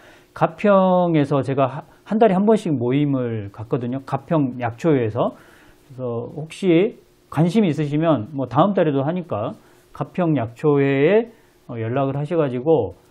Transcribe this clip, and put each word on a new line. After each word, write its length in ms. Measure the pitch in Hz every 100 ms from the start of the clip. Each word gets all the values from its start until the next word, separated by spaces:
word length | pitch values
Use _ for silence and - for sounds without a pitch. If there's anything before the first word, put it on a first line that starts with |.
| - - _
가평에서 1080 | - 202 - 208 196 185 180 175 156 143 143
제가 260 | 127 135 131
하-, 160 | 139 - _
한 140 | - 214
달에 160 | 226
한 100 | 185
번씩 320 | 208 214 185 139
모임을 680 | 120 139 147 139 120 113 101
갖거든요. 480 | - 113 143 120 135
가평 520 | - 127 - 160 131 123
약초회에서. 720 | 120 113 170 139 113 117 190 - - - _ _ -
그래서 420 | 127 127 117 120 175
혹시 600 | 160 - 190 165 214 - _ _ -
관심 340 | - 170 220
있으시면 640 | 202 139 147 151 165 139 104
뭐 120 | 139 127
다음 280 | 127 190
달에도 280 | 196 156 139
하니까 500 | 135 180 170 104 117 226 _ _ _
가평 420 | - 143 - 170 147
약초회에, 920 | 117 - 156 143 139 139 151 208 226 - _ _ -
어, 100 | 120
연락을 400 | 110 127 139 135
하셔가지고 760 | 147 170 147 123 131 156 98 - _